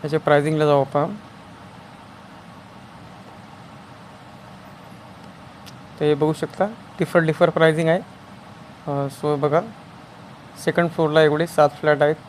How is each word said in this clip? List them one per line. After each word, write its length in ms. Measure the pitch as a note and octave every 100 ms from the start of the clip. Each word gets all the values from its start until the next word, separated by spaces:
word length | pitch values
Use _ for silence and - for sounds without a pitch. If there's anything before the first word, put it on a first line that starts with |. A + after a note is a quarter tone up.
याच्या 160 | D3+ D#3
प्रायझिंगला 460 | D#3 D3 D3 D#3 D3+
जाऊ 140 | C#3+
आपण. 340 | C3+ D3 E3 G#3 - - - - - - - - - - - - - - - - - - - - - - - - - - - - - - - - - - - - - - - - - - - - - - - -
तर 40 |
हे 100 | D3+
बघू 180 | D3 D3+
शकता, 340 | D#3 D#3 - G3
डिफर, 520 | A3+ - - D#3+ F3+
डिफर 320 | D#3+ D3+ F3
प्रायझिंग 380 | D#3+ D#3+ D#3 D#3+
आहे. 260 | F3 B3 - - - - - - - -
अ, 200 | C#3+ C#3
so 300 | - D3+ D3
बघा, 240 | D3 D#3 A3 - - - - - - - - -
सेकंड 260 | - D#3 E3+
फ्लोअरला 320 | E3+ D#3 D#3
एवढे 240 | D#3 D3+ E3
सात 220 | - D3
फ्लॅट 340 | - D3+ D3
आहेत 120 | D3 D#3